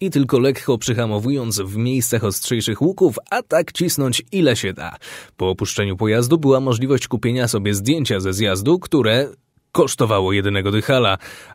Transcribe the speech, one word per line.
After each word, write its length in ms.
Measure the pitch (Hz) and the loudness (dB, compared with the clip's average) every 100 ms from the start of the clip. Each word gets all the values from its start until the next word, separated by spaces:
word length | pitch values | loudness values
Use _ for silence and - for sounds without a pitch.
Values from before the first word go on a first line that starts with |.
i 100 | 190 | -2
tylko 280 | 147 135 131 | 0 2 4
lekko 400 | 131 127 - 120 | 2 0 -2 -2
przyhamowując 800 | 120 117 117 104 113 139 117 101 | 0 -2 0 -2 -2 -2 -2 -4
w 160 | 95 104 | -4 -2
miejscach 480 | 117 131 123 117 | 0 0 0 0
ostrzejszych 580 | 107 92 - 120 107 104 | 0 -4 -2 -2 -2 0
łuków, 340 | 156 196 175 110 - | 0 4 2 2 -4
a 120 | 214 | -6
tak 300 | - 156 175 | 0 0 0
cisnąć 500 | - 180 147 135 120 - | -2 -2 0 0 -2 -4
ile 240 | 190 156 113 | 0 2 2
się 160 | 98 | -2
da. 240 | 80 80 - - - - _ | -8 -10 -12 -18 -18 -20 _
Po 120 | 92 | -2
opuszczeniu 480 | 92 101 - 101 95 | -2 -4 -2 -4 -2
pojazdu 420 | 110 110 120 165 | 0 2 2 2
była 220 | 143 131 | 4 4
możliwość 480 | 135 113 131 135 - | 2 0 2 0 0
kupienia 400 | 117 120 123 120 | -2 -2 -2 0
sobie 260 | 110 101 | 0 0
zdjęcia 240 | 101 101 160 131 104 | -2 0 0 0 -2
ze 140 | 95 | -2
zjazdu, 460 | 92 107 95 104 180 | -2 0 0 2 0
które 500 | - 156 107 113 139 - _ _ _ | 2 0 2 2 0 -6 _ _ _
kosztowało 600 | - 143 - 117 104 95 | 0 0 2 2 2 2
jedynego 380 | 101 98 101 95 | 0 0 -2 0
dychala, 480 | 104 - 131 113 95 - - - | -2 2 2 2 0 -6 -20 -18